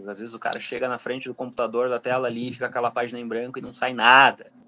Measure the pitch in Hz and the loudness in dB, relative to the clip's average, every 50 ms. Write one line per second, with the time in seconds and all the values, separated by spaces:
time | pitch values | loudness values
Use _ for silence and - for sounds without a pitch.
0 | 98 101 104 95 113 120 113 113 - 117 127 120 - - 127 120 131 127 123 120 | -12 -12 -10 -10 -10 -10 -10 -6 -6 -4 -4 -6 -6 -8 -6 -4 -2 -2 -4 -4
1 | - 120 123 131 131 131 120 - 131 123 120 - 120 113 113 117 123 127 123 120 | -6 -6 -6 -6 -8 -10 -8 -8 -8 -8 -4 -2 -2 -2 0 0 0 0 0 -2
2 | - 127 123 131 131 120 117 117 123 123 120 123 123 117 - 123 120 117 - 123 | -2 0 0 0 0 -2 -2 -4 -6 -6 -6 -6 -6 -4 -2 0 -2 0 0 -2
3 | 120 117 120 120 120 113 113 117 120 127 131 131 - - 113 - 127 131 127 117 | -4 -4 -4 -8 -6 -4 -4 -4 -4 -4 -8 -10 -10 -10 -6 -4 -4 -4 0 4
4 | 110 117 127 135 139 123 107 - - - - - - | 6 8 10 10 10 8 6 0 -8 -20 -20 -20 -20